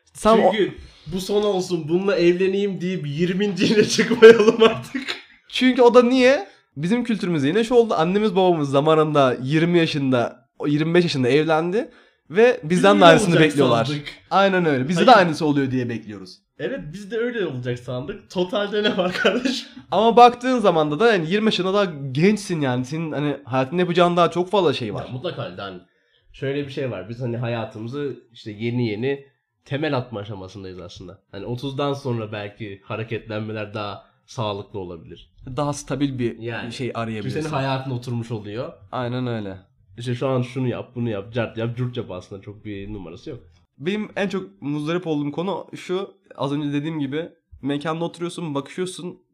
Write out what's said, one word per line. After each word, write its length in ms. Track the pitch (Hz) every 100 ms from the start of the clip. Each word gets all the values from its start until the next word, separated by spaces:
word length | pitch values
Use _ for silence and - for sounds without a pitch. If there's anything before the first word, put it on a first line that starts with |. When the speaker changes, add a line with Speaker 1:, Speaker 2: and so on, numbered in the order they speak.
| _
Speaker 1:
Sen 260 | - 214 226
o 140 | 175
Speaker 2:
Çünkü 220 | 214 156 - - - 147
"Bu 140 | 185
son 220 | 185 208
olsun, 460 | 208 185 185 175 147
bununla 280 | 175 196 175
evleneyim." 640 | 175 180 190 196 202 170
deyip 260 | 175 185 147
yirminciyle 760 | 143 175 190 208 180 214 214
çıkmayalım 800 | - - 226 233 226 233 220 -
artık. 540 | 220 - - 262 - - - _ -
Speaker 1:
Çünkü 340 | - 254 247
o 120 | 240
da 80 | 247
niye? 440 | 240 262 247 294 392 _ _ 139
Bizim 280 | 170 240
kültürümüzde 440 | 240 214 180 160 135
yine 160 | 202
şu 100 | 233
oldu. 200 | 240 220
Annemiz 420 | 196 170 202 214 175
babamız 340 | 185 165 143
zamanında 680 | 139 156 156 156 147 131 117
yirmi 360 | 131 156 170 175
yaşında, 680 | 165 147 135 127 87 - _ -
o 80 | 156
yirmi 280 | 147 160
beş 100 | 175
yaşında 240 | 175 135 123
evlendi 600 | 143 156 156 170 208 320 - _ _ -
ve 300 | 170 247 -
bizden 340 | 151 180 190 208
de 40 |
Speaker 2:
Biz 20 |
Speaker 1:
aynısını 260 | 175 160 175
Speaker 2:
olacak 180 | 165 156
Speaker 1:
bekliyorlar. 360 | 143 127 117
Speaker 2:
sandık. 200 | 120 147 - - -
Speaker 1:
Aynen 340 | 180 196 185
öyle. 240 | 165 135 131
Bizde 180 | 175 208
de 40 |
Speaker 2:
Hayır. 160 | 220 175
Speaker 1:
aynısı 200 | 147 156
oluyor 240 | 143 135
diye 180 | 127 117
bekliyoruz. 500 | 113 104 101 92 - _ -
Speaker 2:
Evet, 220 | 156 269 151
biz 180 | 190 196
de 60 | 226
öyle 300 | 247 233 170
olacak 320 | 127 123 123
sandık. 520 | - 127 127 208 -
Totalde 520 | 185 180 208 202 208
ne 140 | 214 190
var 160 | 180
kardeşim? 560 | - 202 226 262 - - - -
Speaker 1:
Ama 260 | 180 226 233
baktığın 420 | 240 240 254 247
zaman 320 | 202 160 151
da, 100 | 147
da 120 | 233
yani 180 | 202 160
yirmi 140 | 202 220
yaşında 280 | 202 185
daha 100 | 202 190 147 139
gençsin 480 | 131 190 208 - 165
yani. 240 | 139 123
Senin 280 | 123 156 165
hani 240 | 139 147 139
hayatında 360 | - 131 135 175
yapacağın 360 | 175 175 175 175
daha 140 | 170
çok 200 | 170 180
fazla 220 | 208 160
şey 220 | 127 110
var. 100 | 87 82
Speaker 2:
Ya 60 |
mutlaka 300 | 123 170 143 95 92
hani 200 | 98 92 - _ _ _ _
şöyle 340 | - 139 143 139
bir 60 |
şey 180 | 143 131
var. 180 | 95 95
Biz 120 | 117
hani 160 | 123 117
hayatımızı 800 | 117 120 107 110 117 143 143 123 -
işte 180 | 117 113
yeni 380 | 104 117 120 117
yeni 360 | 101 131 139 - _ _ _
temel 320 | - 139 156 131
atma 240 | - 104
aşamasındayız 600 | 101 98 92 101 95 90
aslında. 420 | 87 - 90 82 _
Hani 140 | 101 98
otuzdan 460 | 123 139 135 143
sonra 400 | 135 131 117 104
belki 480 | 104 104 - 107 98
hareketlenmeler 880 | - 107 113 110 - 107 107 110 104
daha 300 | 107 104 95 - _ -
sağlıklı 520 | - 107 101 - 101
olabilir. 540 | 90 85 82 85 - _ 135 127
Speaker 1:
Daha 160 | 147
stabil 460 | 143 - 135 143 123
bir 200 | 120 113
Speaker 2:
Yani. 340 | 117 113 120
Speaker 1:
şey 140 | 113 120
Speaker 2:
Çünkü 120 | 113
Speaker 1:
arayabilirsin. 420 | 113 110 127 131
Speaker 2:
senin 120 | 156
hayatın 380 | 143 135 131 131
oturmuş 400 | 120 123 120 110
oluyor. 420 | 110 104 107 156 - -
Speaker 1:
Aynen 340 | 120 120 127 123
öyle. 300 | 113 98 95 _ _ _ -
Speaker 2:
İşte 160 | 123
şu 140 | 120 139
an 140 | 127
şunu 260 | 123 139 123
yap, 220 | 95 -
bunu 140 | 123 117
yap, 220 | 101 110
cart 240 | 117 110 110
yap, 180 | 117 120
curt 200 | 123 123
yap 140 | 92
aslında 320 | 90 - 98
çok 220 | 104 104
bir 280 | 107 98 98
numarası 380 | 104 82 92 160
yok. 80 | 131 - _ _ -
Speaker 1:
Benim 300 | 151 214 214 -
en 120 | 196
çok 340 | 190 185 -
muzdarip 440 | 139 151 151 175 165
olduğum 240 | 147 147
konu 340 | 147 190 165 - 147
şu, 340 | - 185 196 - - -
az 160 | 139
önce 200 | 143 147
dediğim 260 | 143 156 160
gibi 280 | 135 147 175 _ _ -
mekanda 420 | 135 143 165 160
oturuyorsun, 500 | 170 165 170 170 165
bakışıyorsun, 640 | 139 139 - 180 175 175 - _